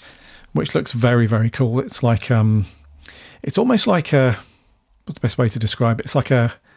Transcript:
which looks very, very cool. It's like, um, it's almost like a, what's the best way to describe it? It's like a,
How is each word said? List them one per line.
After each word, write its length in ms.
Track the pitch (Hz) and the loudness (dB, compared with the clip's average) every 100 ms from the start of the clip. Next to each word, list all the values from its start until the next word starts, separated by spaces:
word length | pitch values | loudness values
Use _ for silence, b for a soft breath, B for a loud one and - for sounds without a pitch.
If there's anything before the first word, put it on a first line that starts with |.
| B B B B B | B B B B B
which 220 | - 151 | -4 -2
looks 180 | 156 131 | -2 -4
very, 340 | 120 120 120 113 | 0 2 2 2
very 240 | 113 113 | 2 0
cool. 300 | - 123 123 | 0 -2 -2
It's 220 | 247 - | -4 -2
like, 280 | 120 113 - | 0 0 0
um, 360 | 117 110 107 87 B - - B B B B | 2 2 2 -2 B -20 -18 B B B B
it's 140 | - 196 | -6 -2
almost 300 | 247 226 226 | 2 2 2
like 260 | 180 151 | 0 2
a, 240 | 143 131 110 B B B B _ _ | 2 2 0 B B B B _ _
what's 140 | - - | -16 -4
the 20 | |
best 180 | 117 - | -4 0
way 100 | 117 | -2
to 100 | 120 | 0
describe 420 | 110 - 117 113 | -4 0 0 0
it? 60 | - | -2
It's 80 | |
like 160 | 143 - | -2 2
a, 220 | 131 117 - B | 2 2 -2 B